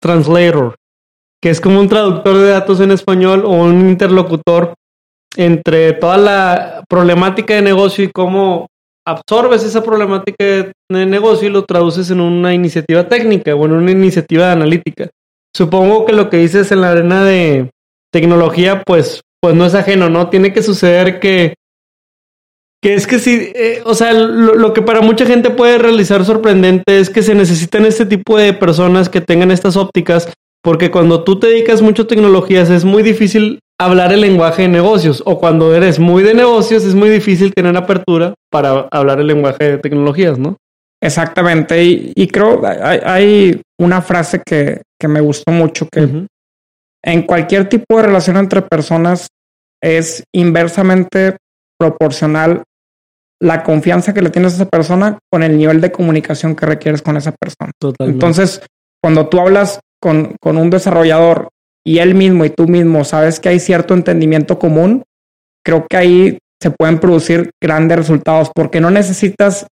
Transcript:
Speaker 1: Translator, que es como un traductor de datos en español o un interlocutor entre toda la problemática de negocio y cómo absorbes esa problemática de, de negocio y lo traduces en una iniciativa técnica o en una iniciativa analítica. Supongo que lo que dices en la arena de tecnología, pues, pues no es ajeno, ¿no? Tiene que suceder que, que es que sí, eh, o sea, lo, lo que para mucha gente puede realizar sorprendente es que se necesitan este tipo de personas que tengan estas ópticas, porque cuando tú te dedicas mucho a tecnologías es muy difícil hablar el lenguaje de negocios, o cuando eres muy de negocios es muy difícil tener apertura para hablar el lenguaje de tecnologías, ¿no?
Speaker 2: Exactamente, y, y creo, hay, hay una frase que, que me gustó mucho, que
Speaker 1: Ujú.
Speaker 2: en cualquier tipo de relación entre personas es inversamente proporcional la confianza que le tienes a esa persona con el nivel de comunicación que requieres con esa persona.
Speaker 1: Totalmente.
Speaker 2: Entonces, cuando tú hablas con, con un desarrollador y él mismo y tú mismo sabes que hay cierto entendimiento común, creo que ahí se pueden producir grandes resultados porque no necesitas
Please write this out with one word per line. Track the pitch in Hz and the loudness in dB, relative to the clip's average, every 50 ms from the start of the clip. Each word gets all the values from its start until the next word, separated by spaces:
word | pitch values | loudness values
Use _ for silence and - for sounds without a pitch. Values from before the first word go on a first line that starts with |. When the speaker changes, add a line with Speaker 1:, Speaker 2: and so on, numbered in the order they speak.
Speaker 1:
Translator, | - 170 175 165 143 151 165 175 175 170 160 147 127 117 - _ _ _ _ _ _ _ _ _ _ _ _ _ | -4 -2 0 0 0 2 2 2 2 2 2 0 -2 -4 -6 _ _ _ _ _ _ _ _ _ _ _ _ _
que | - 170 | -4 -2
es | 160 165 | -2 0
como | - 190 196 196 | 0 2 2 4
un | 202 196 | 2 2
traductor | 214 214 208 190 170 160 160 196 190 | 2 0 0 0 -2 -2 0 0 2
de | 196 196 202 | 2 2 2
datos | 196 190 196 202 190 180 | 2 0 0 0 0 0
en | 196 196 | 2 2
español | 196 185 - 196 185 185 185 185 190 190 208 | 0 0 0 -2 0 0 2 2 0 0 0
o | 208 | 0
un | 180 170 170 170 175 180 185 190 | 0 2 2 4 4 4 4 2
interlocutor | 185 175 202 180 190 185 175 165 165 156 - 175 170 170 170 170 - - _ _ _ _ _ _ _ _ _ _ - | 2 0 0 2 2 0 0 -2 -4 -4 -2 -2 0 0 -2 -4 -6 -12 _ _ _ _ _ _ _ _ _ _ -6
entre | - 175 170 170 160 - 165 156 160 160 160 156 | -2 0 0 0 0 0 0 0 2 2 2 0
toda | - 175 170 185 | 0 -2 0 2
la | 196 202 208 202 196 190 180 175 - - - - - - - | 2 2 2 2 0 0 0 -2 -2 -4 -8 -12 -16 -8 -4
problemática | 175 180 180 175 175 180 185 196 190 220 214 220 214 | 0 0 2 2 2 0 0 -2 -2 -4 -4 -2 0
de | 208 | 0
negocio | 202 196 190 190 202 190 196 - 196 | 2 2 2 2 0 0 -2 -2 -4
y | 190 | -4
cómo | - 185 185 180 185 196 196 190 175 165 - - _ _ _ _ _ _ _ | -4 -4 -4 -2 -2 -2 -2 -2 -2 -4 -8 -12 _ _ _ _ _ _ _
absorbes | 165 165 160 - - 214 233 240 247 240 214 214 | -10 -10 -10 -6 -2 -2 0 2 2 0 0 -2
esa | 214 220 226 220 | -2 -4 -4 -2
problemática | 226 220 208 208 190 196 190 190 208 196 - 202 | -2 -2 -2 -2 -2 -4 -6 -6 -8 -6 -4 -2
de, | 196 196 190 185 190 - _ _ - | -2 -2 -2 -4 -6 -12 _ _ -6
de | 185 185 190 | -4 -2 -2
negocio | 190 196 208 214 226 208 - 202 | 0 0 0 0 0 0 0 -2
y | 208 | -2
lo | 202 196 190 | -2 -2 -2
traduces | - 185 175 170 170 156 185 180 175 | -2 -2 0 0 0 -2 -4 -4 -4
en | 185 180 | -2 -2
una | 175 170 175 175 180 180 180 | -2 -2 -2 -2 -2 0 0
iniciativa | 180 180 160 - 165 156 - 160 175 170 | 0 -2 -2 -4 -4 -4 -2 0 0 0
técnica | - 240 240 220 220 208 175 - 156 147 | 0 -2 -2 0 0 -2 -2 -2 -2 -2
o | 143 151 | 0 0
en | 156 | 0
una | 160 165 175 185 | 0 0 0 0
iniciativa | 185 190 190 185 - 170 156 - 165 165 180 180 | 2 2 2 2 0 -2 -2 -2 0 0 2 2
analítica. | 175 165 151 156 170 170 - 156 - - - - - _ _ _ _ _ _ _ - | 0 0 0 0 -2 -2 -4 -8 -10 -10 -12 -14 -14 _ _ _ _ _ _ _ -4
Supongo | - 185 160 180 190 185 196 214 220 220 | -4 -2 0 0 2 2 2 2 2 2
que | 226 214 | 0 0
lo | 214 202 208 | 0 0 0
que | - | 0
dices | 170 170 165 185 202 196 202 | 0 0 2 2 0 0 0
en | 202 190 | 0 0
la | 185 175 | 0 2
arena | 175 170 170 175 185 190 196 | 0 0 0 0 0 2 2
de | 196 190 180 170 156 143 135 127 127 - _ _ _ _ _ _ _ | 2 2 0 0 0 0 -2 -4 -6 -12 _ _ _ _ _ _ _
tecnología, | - 170 160 170 175 170 165 160 165 170 180 190 196 190 190 | -2 0 2 2 2 2 2 0 0 0 0 0 -2 -2 -2
pues, | - 180 160 135 - - - - _ _ _ | 0 0 0 0 -2 -6 -12 -18 _ _ _
pues | - 170 165 | -2 0 2
no | 165 180 | 2 2
es | 175 180 | 2 0
ajeno, | 202 190 190 196 190 175 165 | 0 0 0 0 0 0 0
¿no? | 165 175 175 175 | 0 0 -2 0
Tiene | 208 190 190 202 | 0 0 0 0
que | 196 226 | 0 -2
suceder | 220 214 190 - 190 175 175 180 185 185 180 - | -2 -2 -2 0 2 2 2 2 2 0 -2 -2
que, | - 196 190 180 170 156 165 - _ _ _ _ _ _ _ _ _ _ _ _ _ _ _ _ _ _ _ _ _ _ _ _ | -2 -2 0 0 0 -2 -4 -8 _ _ _ _ _ _ _ _ _ _ _ _ _ _ _ _ _ _ _ _ _ _ _ _
que | - 196 202 | -2 0 0
es | 196 202 | 0 -2
que | - 254 233 | -2 -2 -2
sí, | - 240 240 233 185 202 190 | 0 0 0 0 -2 -6 -6
eh, | 247 226 233 226 226 226 | -4 -4 -4 -4 -4 -2
o | 226 226 | -2 0
sea, | 226 233 233 226 | 0 2 2 2
lo, | 226 226 226 226 226 226 220 220 | 2 0 0 2 2 2 4 4
lo | 226 220 214 220 | 4 2 2 0
que | 220 | 0
para | 214 233 226 226 | 0 0 0 2
mucha | 220 226 226 226 254 | 2 2 2 2 2
gente | 240 247 240 233 240 | 2 2 2 2 0
puede | - 254 240 240 240 | 0 2 2 2 2
realizar | 226 233 233 226 220 190 - 202 196 180 | 2 2 2 2 2 2 0 0 0 0
sorprendente | 208 220 220 220 214 196 190 185 185 185 185 185 202 196 196 | 0 0 0 2 2 2 4 4 4 2 2 2 2 2 2
es | 190 190 | 2 0
que | - 226 214 | 0 0 0
se | 220 208 | 2 2
necesitan | 208 196 170 175 156 170 165 - 214 214 | 2 2 2 0 -2 -2 -2 0 0 2
este | 220 220 233 226 | 2 2 0 -2
tipo | 196 214 185 - - 220 | -2 -2 -4 -2 0 0
de | 214 214 202 196 | 2 2 2 0
personas | 202 196 170 156 165 180 180 180 185 185 175 | 0 0 0 0 2 2 2 2 2 0 0
que | - 180 | -2 -4
tengan | - - 170 170 180 185 | -2 0 0 2 2 2
estas | 185 180 - 196 170 | 2 0 0 0 0
ópticas, | 202 196 190 - - - - 170 170 170 - - _ _ _ _ _ - | -2 -2 -2 -4 -4 -2 0 0 -2 -2 -4 -10 _ _ _ _ _ -2
porque | 170 160 - 175 180 | -2 0 0 0 0
cuando | 180 180 170 170 170 165 170 | 0 2 2 2 2 2 0
tú | 190 196 190 | 0 0 0
te | 233 | 2
dedicas | 226 226 226 226 226 226 208 | 2 2 2 2 2 2 2
mucho | 220 214 214 233 220 | 4 2 2 0 -2
a | |
tecnologías | 220 233 214 208 202 190 185 185 190 190 185 175 170 | 0 0 2 4 4 4 2 2 2 2 2 2 2
es | 180 175 165 | 2 2 2
muy | 190 196 214 220 | 2 2 2 2
difícil | 226 220 - 220 190 220 220 214 214 - - _ _ _ - | 2 2 0 0 0 0 0 0 -2 -4 -8 _ _ _ -4
hablar | 180 180 185 185 180 180 | -2 0 2 2 2 2
el | 196 208 | 2 2
lenguaje | 208 202 190 170 165 165 165 185 185 | 2 2 2 2 2 0 0 0 0
de | |
negocios, | 180 175 170 175 208 220 190 165 156 135 - - | 0 2 2 2 2 2 2 0 0 -2 -2 -2
o | 202 170 156 | -4 -2 0
cuando | 175 165 156 160 160 160 160 | 0 0 2 2 2 2 2
eres | 170 185 185 151 156 | 2 2 2 2 2
muy | 170 175 180 185 | 2 2 4 4
de | 196 214 220 | 4 4 4
negocios | 240 247 240 233 220 190 226 226 220 185 | 4 4 2 2 2 0 0 0 0 0
es | 190 185 | 0 2
muy | 196 208 214 | 2 4 2
difícil | 214 202 208 202 185 170 196 196 196 | 2 2 0 0 0 2 0 0 0
tener | 190 175 175 175 | 0 0 0 0
apertura | 185 180 202 190 180 185 185 170 160 170 175 202 - _ _ | -2 -2 -2 -4 -4 -2 -2 -2 -2 -2 -4 -6 -10 _ _
para | - 151 139 139 135 135 135 - | -4 -2 0 0 0 -2 -4 -4
hablar | - 147 139 139 135 143 | -4 -2 0 0 0 0
el | 147 | 0
lenguaje | 151 147 147 143 135 127 - 151 147 | 0 0 0 0 -2 -2 -2 -2 -2
de | 143 | -2
tecnologías, | 139 - 139 147 143 143 147 143 180 185 165 135 | -4 -4 -4 -2 -2 -2 -2 -2 0 -2 -2 -2
¿no? | 123 135 165 202 - _ _ _ _ _ _ _ _ | -2 -4 -6 -8 -10 _ _ _ _ _ _ _ _
Speaker 2:
Exactamente, | - 160 - 165 165 160 - 180 175 175 165 160 147 - 170 170 | -6 -4 -4 -4 -4 -4 -4 -2 0 0 0 0 0 0 0 2
y, | 175 175 - - - 65 - | 2 2 2 0 -2 -4 -2
y | - 196 | -2 -2
creo, | 170 - - 208 220 240 - - | 0 0 0 0 2 0 0 -2
hay, | 101 87 - 104 147 185 - - | -4 -4 -4 -4 -2 -2 -2 -2
hay | - 180 190 202 208 208 208 196 180 170 - - _ _ - | -2 0 2 2 4 4 4 4 2 0 -2 -6 _ _ -2
una | 175 175 180 185 | 0 0 0 0
frase | 175 - 180 175 156 - - 180 - | -2 -2 -4 -4 -4 -4 -6 -8 -6
que, | - 165 147 143 143 - - - _ _ - | -4 -2 -2 -2 -2 -6 -8 -12 _ _ -6
que | - | -4
me | 151 151 151 | -2 0 0
gustó | 151 147 139 - - 160 170 | 0 0 -2 -4 -4 -2 0
mucho, | 170 160 156 - - 160 - | 0 0 -2 -2 -6 -10 -6
que | - 160 | -2 -2
Speaker 1:
Ujú. | 151 131 139 160 190 - _ _ _ _ _ _ _ _ _ _ _ _ _ _ - | -2 0 -2 -6 -10 -12 _ _ _ _ _ _ _ _ _ _ _ _ _ _ -6
Speaker 2:
en | 170 165 170 | -4 -2 -2
cualquier | 160 - 175 170 156 - 196 196 190 196 | -2 -2 -2 -4 -2 -2 -2 -2 0 -2
tipo | - 220 - - 226 | -2 -4 -2 0 0
de | 226 220 | 2 2
relación | 214 190 185 156 185 175 | 2 0 0 0 0 0
entre | 196 196 190 - 196 | 0 -2 0 -2 -4
personas | 190 - 170 156 147 - 165 165 165 175 185 175 - - _ _ _ _ _ _ _ _ _ _ | -2 -2 -4 -6 -4 -2 -2 -2 0 -2 -2 -4 -6 -12 _ _ _ _ _ _ _ _ _ _
es | - 165 160 165 160 160 - - - _ - | -4 -2 -2 -2 -2 -6 -10 -14 -14 _ -2
inversamente | 185 175 170 165 170 170 170 170 202 190 185 185 185 180 180 - 190 190 190 190 - _ _ _ _ _ _ _ - | 0 0 0 0 0 -2 -2 -2 -2 0 2 2 0 0 -2 -2 -2 -2 -2 -4 -6 _ _ _ _ _ _ _ -4
proporcional | 170 156 156 - 160 147 139 - 160 156 151 156 160 165 170 - - - _ _ _ _ _ _ _ _ _ _ _ _ _ - | -2 -2 0 -2 -2 -2 -2 -4 -4 -2 -2 0 0 -2 -2 -4 -6 -12 _ _ _ _ _ _ _ _ _ _ _ _ _ -4
la | 180 170 165 160 165 | -2 -2 -2 -2 -2
confianza | - 160 151 - 170 175 180 175 214 196 | -2 -2 -2 0 0 -2 0 -2 -2 -2
que | 202 | -2
le | 185 160 | -2 -2
tienes | - 180 180 180 | 0 0 -2 0
a | 175 | -2
esa | 185 196 190 | -2 -4 -2
persona | - 165 156 160 180 185 202 214 208 - _ _ | -2 -2 -2 -2 -2 -2 -2 -2 -4 -6 _ _
con | - 165 | -4 -2
el | 165 160 156 | 0 0 2
nivel | 151 151 156 160 160 | 2 2 2 2 2
de | 170 185 - | 0 -2 -2
comunicación | - 175 165 156 156 147 - 156 - - 160 156 | -4 -2 -2 -2 -2 -4 -6 -6 -6 -6 -6 -4
que | - 160 | -4 -4
requieres | 156 151 151 - 156 151 147 | -4 -4 -4 -4 -4 -4 -4
con | - 160 151 | -4 -4 -6
esa | 147 143 160 | -4 -6 -8
persona. | - _ - - - - - - - _ | -10 _ -10 -12 -12 -12 -14 -14 -10 _
Speaker 1:
Totalmente. | - 139 123 - 131 131 127 | -8 -8 -6 -4 -4 -4 -2
Speaker 2:
Entonces, | 127 170 170 156 180 196 180 - - - - _ _ _ _ _ _ | 0 0 0 0 0 -2 -2 -4 -8 -16 -20 _ _ _ _ _ _
cuando | - 165 160 156 151 151 | -2 0 2 0 0 0
tú | 180 180 | 0 0
hablas | 180 190 196 202 202 190 - - - _ _ _ | 2 2 2 2 0 -2 -6 -10 -18 _ _ _
con, | - 175 156 156 151 - - - | -4 -2 -2 -2 -2 -4 -8 -6
con | - 165 156 | -4 -2 0
un | 160 165 170 | 0 0 0
desarrollador | 180 185 - 196 170 165 165 160 160 165 170 170 165 - - - - _ _ _ _ _ - | 0 0 0 0 0 2 2 2 2 2 2 2 2 0 -4 -8 -16 _ _ _ _ _ -4
y | 160 160 170 | -2 0 2
él | 170 185 185 | 2 2 2
mismo | 190 190 190 185 170 156 | 2 2 2 2 2 0
y | 151 | 0
tú | - - 170 | 0 0 0
mismo | 165 175 175 170 165 165 151 139 | 0 2 2 2 2 0 0 -2
sabes | - 160 156 156 160 160 - | -2 -2 0 0 0 -2 -2
que | - | -2
hay | 180 180 175 | 0 0 0
cierto | - - 180 170 165 - 185 | 0 0 -2 0 0 0 0
entendimiento | 180 170 180 170 165 160 156 156 156 151 - 147 - | 0 0 0 0 0 0 2 0 0 0 -2 -2 -2
común, | - 156 156 156 175 196 233 262 - _ _ _ _ _ _ _ _ _ _ _ - | -2 0 0 2 2 2 0 -2 -4 _ _ _ _ _ _ _ _ _ _ _ -4
creo | - 165 160 165 - | -2 -2 -2 -2 -2
que | - | -2
ahí | 185 180 175 180 180 190 196 - - _ _ _ _ | 0 2 4 4 4 4 2 0 -4 _ _ _ _
se | - 180 | -6 -4
pueden | - - 160 160 170 160 | -2 0 0 0 0 2
producir | 190 180 170 160 165 - 165 170 175 - - _ - | 2 2 2 2 0 0 -2 -2 -4 -6 -8 _ -4
grandes | 156 156 156 160 165 170 | -2 0 0 0 0 0
resultados | 165 156 156 156 143 - 160 160 160 151 - - | 0 0 0 0 0 0 0 0 0 0 -2 -2
porque | 165 151 - - 165 | -4 -4 -2 -2 0
no | 165 170 | 0 2
necesitas | 196 208 202 185 185 - 208 190 196 - 202 202 190 - - - | 2 0 0 -2 -2 -2 -4 -4 0 0 0 0 -2 -4 -10 -18